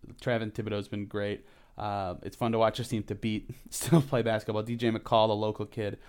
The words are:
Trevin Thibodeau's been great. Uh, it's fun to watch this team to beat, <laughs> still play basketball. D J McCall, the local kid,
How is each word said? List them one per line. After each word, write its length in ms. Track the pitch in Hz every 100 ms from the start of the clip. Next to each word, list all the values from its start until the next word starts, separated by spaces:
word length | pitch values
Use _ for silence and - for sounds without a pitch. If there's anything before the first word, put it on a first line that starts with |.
| - -
Trevin 300 | - 113 107
Thibodeau's 380 | - 107 104 101
been 160 | 104 101
great. 400 | 104 101 101 - - - -
Uh, 380 | 107 101 95 90
it's 120 | 98 -
fun 160 | 117
to 60 | 113
watch 220 | 113 110
this 100 | 117
team 140 | 113
to 120 | - 104
beat, 340 | 113 107 - -
<laughs> 100 | -
still 320 | - - 165
play 220 | 139 127
basketball. 380 | 113 110 - 107
D 140 | 110 120
J 160 | 117
McCall, 380 | 110 - 113 110
the 60 | 107
local 300 | 107 107 107
kid, 340 | - 101 107